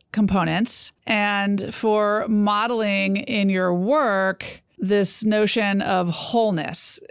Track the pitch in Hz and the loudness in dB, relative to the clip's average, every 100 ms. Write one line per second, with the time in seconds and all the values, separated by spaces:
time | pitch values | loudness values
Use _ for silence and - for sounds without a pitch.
0 | _ - 202 190 165 165 240 - - - | _ 0 2 2 0 0 -2 -2 -6 -8
1 | - 214 208 202 202 202 190 - 220 214 | -4 -2 0 0 0 -2 -4 -4 0 2
2 | 208 214 220 208 208 208 233 233 214 196 | 2 0 0 0 2 2 0 0 0 0
3 | 196 196 - 220 196 185 185 175 196 302 | 0 -2 -2 0 2 2 2 0 2 2
4 | 254 196 190 185 - - _ - 190 208 | 2 2 0 -2 -10 -16 _ -6 0 2
5 | 190 - 214 214 208 233 202 196 202 185 | 2 0 0 2 2 2 0 0 0 0
6 | 175 165 - 233 220 175 - - - - | 0 -4 -2 0 2 0 -2 -4 -4 -6
7 | - | -12